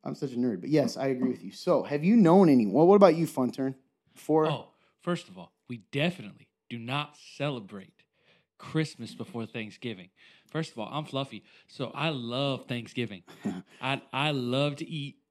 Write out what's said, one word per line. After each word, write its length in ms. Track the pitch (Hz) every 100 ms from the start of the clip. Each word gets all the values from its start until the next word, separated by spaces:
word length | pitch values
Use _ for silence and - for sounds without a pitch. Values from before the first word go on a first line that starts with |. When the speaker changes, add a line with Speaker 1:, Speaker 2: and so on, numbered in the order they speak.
Speaker 1:
I'm 120 | - -
such 160 | 143
a 40 | 120
nerd, 240 | 123 98
but 80 | -
yes, 260 | 151 123 -
I 100 | 135
agree 220 | 127 127
with 140 | 120
you. 80 | 95
So 320 | - - 147
have 200 | - 147 160
you 100 | 233
known 300 | 170 185 180
any, 160 | 131 104
well, 220 | 110 165
what 80 | 202
about 200 | 190 160
you, 120 | 143
Fun 240 | - 127
Turn? 240 | - 135 135 _ _ _
Before 320 | _ - 156 156
Speaker 2:
Oh, 200 | 139 - _ _ _
first 260 | - 170 -
of 80 | 92
all, 140 | 85 _ _
we 140 | 120 _
definitely 560 | 139 165 180 104 80 _ _ _
do 100 | 120
not 360 | 113 139 147 _ - -
celebrate 680 | 143 131 98 101 92 _ _ _ _ _ _ _
Christmas 560 | - 160 156 - 113
before 320 | - 113 120 110
Thanksgiving. 640 | 120 107 - 120 101 90 _ _ _ _
First 220 | 151 160
of 80 | -
all, 80 | 104
I'm 120 | 143 151
fluffy, 380 | 135 135 107 _ _ _
so 240 | - 127
I 160 | - 156
love 560 | 143 117 123 139 131 -
Thanksgiving. 580 | 123 110 - 117 98 _ - 107
Speaker 1:
<laughs> 300 | 92 - _
Speaker 2:
I, 200 | 131 135 -
I 180 | 131 151
love 460 | 143 123 131 147 139
to 120 | 160
eat 280 | 156 139 - _